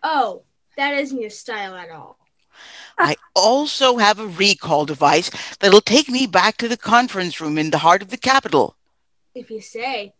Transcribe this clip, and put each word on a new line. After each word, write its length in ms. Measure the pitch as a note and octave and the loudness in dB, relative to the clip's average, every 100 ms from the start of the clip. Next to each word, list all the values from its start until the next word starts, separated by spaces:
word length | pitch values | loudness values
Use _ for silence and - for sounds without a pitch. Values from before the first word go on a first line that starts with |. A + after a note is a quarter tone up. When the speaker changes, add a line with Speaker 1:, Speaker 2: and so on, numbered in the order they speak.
Speaker 1:
Oh, 400 | D4+ D#4 - - _ _ _ - | -2 -2 -2 -6 _ _ _ -6
that 180 | C#4 | -4
isn't 260 | C#4+ C#4 C4 | -4 -6 -8
your 100 | G#3+ | -10
style 440 | G#3+ - A3 G3 | -14 -14 -12 -12
at 160 | F#3 F3 | -14 -18
all. 280 | D#3+ - _ _ _ _ _ - - - - | -20 -20 _ _ _ _ _ -20 -20 -20 -2
Speaker 2:
I 180 | F4 D3+ _ | -2 -2 _
also 640 | - G3+ C4 D4 - C4 A#3+ | 2 2 2 -2 0 0 4
have 200 | G#3 G#3 | 2 2
a 80 | G#3+ | -4
recall 580 | E3 G3 G3 - D3+ | -2 0 0 -2 -2
device 460 | D3 D3 C#3+ D3 - - - - | -2 0 4 4 2 -10 -16 -2
that'll 200 | G3+ G3+ | 6 6
take 280 | - A3+ D4 | 6 0 2
me 180 | B3+ C4 | -2 0
back 300 | F3+ F#3+ G#3+ | 2 2 0
to 120 | A#3 | -6
the 80 | A#3 | -6
conference 640 | - A#3 B3 G3 F3+ C#3+ | 2 2 2 -4 -8 -6
room 180 | D#3+ D3+ | -6 -4
in 120 | D#3 | -2
the 80 | D#3 | 0
heart 240 | D#3 F#3 | 2 2
of 80 | G3 | 0
the 60 | A#3+ | -8
Capitol. 600 | B3+ C4+ A3 D3 A#2 _ _ _ _ _ _ | 0 0 2 0 0 _ _ _ _ _ _
Speaker 1:
If 160 | B3+ - | -20 -16
you 100 | A3 | -16
say 540 | G3+ A3 B3 B3+ G3+ _ | -16 -12 -10 -10 -12 _